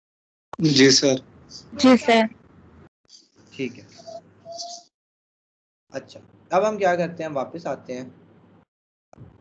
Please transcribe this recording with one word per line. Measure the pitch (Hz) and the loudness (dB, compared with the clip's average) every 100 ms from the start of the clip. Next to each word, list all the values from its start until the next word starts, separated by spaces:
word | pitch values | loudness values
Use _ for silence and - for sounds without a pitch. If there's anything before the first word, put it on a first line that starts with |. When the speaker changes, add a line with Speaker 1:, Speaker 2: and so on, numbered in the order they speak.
| _ _ _ _ _ - | _ _ _ _ _ -2
Speaker 1:
जी | 160 135 135 | 0 6 6
सर। | 131 143 131 - - - - - | 6 2 0 -6 -20 -20 -20 -18
Speaker 2:
जी | - 254 247 | 2 4 4
सर। | - 226 220 - _ _ - - - _ _ - _ _ _ | 4 2 2 -6 _ _ -20 -20 -20 _ _ -20 _ _ _
Speaker 3:
ठीक | - 127 | -10 -10
है, | 110 - - - - - _ 659 679 698 698 _ _ _ _ _ _ _ _ _ _ _ | -12 -20 -20 -18 -18 -20 _ -20 -18 -16 -18 _ _ _ _ _ _ _ _ _ _ _
अच्छा, | 135 - - - _ - | -18 -16 -20 -20 _ -4
अब | 180 | -2
हम | 214 208 | 0 0
क्या | 185 175 | 0 0
करते | 170 170 | -4 -6
हैं, | 160 | -8
वापस | 143 123 165 170 | -6 -8 -10 -10
आते | 131 - | -10 -12
हैं। | 127 127 - _ _ _ _ _ _ _ _ _ - - _ | -14 -14 -20 _ _ _ _ _ _ _ _ _ -20 -20 _